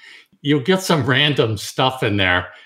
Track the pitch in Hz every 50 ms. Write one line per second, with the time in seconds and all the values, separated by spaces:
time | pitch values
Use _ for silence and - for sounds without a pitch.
0 | - - - - - _ _ _ - 143 147 147 127 - 190 190 190 - 180 156
1 | 120 123 127 131 147 151 143 143 135 110 110 101 - - - - 135 131 127 -
2 | - 113 101 101 95 92 90 90 92 - - - -